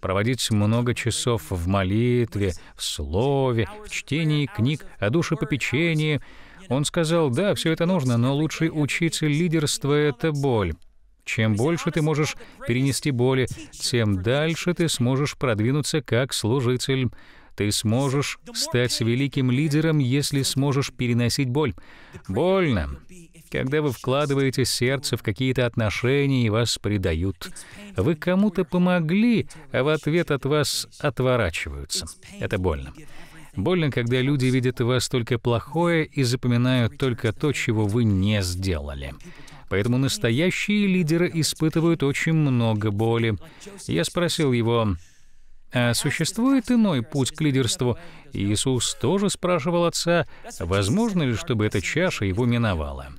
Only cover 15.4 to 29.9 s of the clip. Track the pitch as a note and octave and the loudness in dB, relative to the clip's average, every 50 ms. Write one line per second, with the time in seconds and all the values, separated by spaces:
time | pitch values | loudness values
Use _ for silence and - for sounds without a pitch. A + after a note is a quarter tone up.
15.4 | - C3+ A2+ G2+ G#2+ A#2+ C3+ D3+ C#3 - - D#3+ - - - A#2 C3+ C3+ - - | -2 -2 0 2 2 0 0 0 -2 0 -2 -4 -2 0 0 0 2 0 -2 -2
16.4 | - G#2+ A#2+ C#3+ B2+ A#2 B2+ B2 - - C3+ C3+ C3 A#2 - - - - - - | 0 0 0 2 2 2 0 0 0 0 0 0 0 -2 -4 -6 -20 -20 -20 -20
17.4 | - - - - G2+ G#2 G#2 - - G#2+ A2 B2 C#3 C#3+ B2+ C#3+ C#3 - - - | -20 -20 -4 -2 0 0 0 0 0 2 2 2 2 2 0 0 -2 -2 -6 -10
18.4 | - F#3 A#3+ - - - - B2 B2 A#2+ - - A#2+ A2+ A#2 B2+ C#3 C#3 - C#3+ | -12 -12 -6 -6 -6 0 0 0 2 2 0 0 0 0 0 0 0 -2 0 0
19.4 | C3 B2+ B2 B2+ D3+ D#3+ C#3 D3+ D#3 E3 D#3+ D3+ C#3 A#2+ B2 C#3+ C#3 - C#3+ C#3 | 2 2 2 2 2 2 2 2 2 2 2 2 2 2 2 0 0 0 -2 -2
20.4 | C3+ - - C3 C3+ C#3+ C3+ C#3+ C3 - - - B2+ A#2+ A#2+ A#2 A#2+ A#2+ - - | -2 0 0 0 0 0 0 0 -2 -4 -4 -4 -2 0 2 2 2 0 0 0
21.4 | C#3 B2 A#2+ C#3+ D#3 C3 - - - - - - - - - - - - F#2+ G#2+ | -2 0 0 0 0 0 -2 -6 -12 -20 -20 -20 -20 -20 -20 -20 -10 -6 -2 0
22.4 | D#3 F#3 F#3+ F#3+ F#3 E3 B2 F#2+ D2+ C#2+ C#2 C2 - - - F3+ E3+ E3 - - | 2 2 2 2 2 2 2 0 0 -4 -6 -12 -14 -20 -20 -20 -20 -20 -20 -20
23.4 | - - - C3 C3 C3 C#3 D#3 D3+ D3 A#2+ - - - B2+ C#3 D3 C#3+ C#3 C3+ | -20 -8 -6 -4 -4 0 0 0 0 0 -2 -2 -2 -2 0 0 2 2 2 2
24.4 | C#3 C3+ B2+ - B2+ - - - B2 B2 C3+ C3+ - - - A#2 - - G#2 - | 2 2 2 0 0 0 0 0 0 0 0 0 -2 -2 -4 -2 -2 -4 -2 0
25.4 | C3 C3 B2+ C3+ B2+ A#2+ - - A2+ G#2+ F#2+ - - A#2+ C3+ C#3+ C#3+ C#3 C3+ B2+ | 0 0 2 2 0 0 0 0 0 0 0 0 0 2 2 2 2 2 2 2
26.4 | A#2+ A2+ G#2 A2+ A#2+ A2+ - - - G#2 G#2 G#2 F#2+ F#2+ E2 D#2+ F2 G2 F#2 - | 2 2 2 2 2 0 -2 -4 -2 -2 -2 0 0 0 0 0 0 -2 -2 -4
27.4 | - - - - - - - - G3+ - - - A2+ C3 E3+ D#3 - F3+ F3+ F#3+ | -10 -14 -14 -16 -18 -18 -20 -20 -18 -10 -4 -2 0 0 0 0 0 0 2 4
28.4 | G3+ G#3+ G#3 - F#3 - - F3+ F3+ F3+ F3+ F3+ E3 D3+ F3 G3+ A3 B3 A#3 G3 | 2 2 2 0 -2 0 2 2 2 4 4 2 2 2 2 2 4 4 4 2
29.4 | C3 - - - - - - B2 B2+ D3 | 0 -2 -8 -18 -18 -4 -2 0 2 2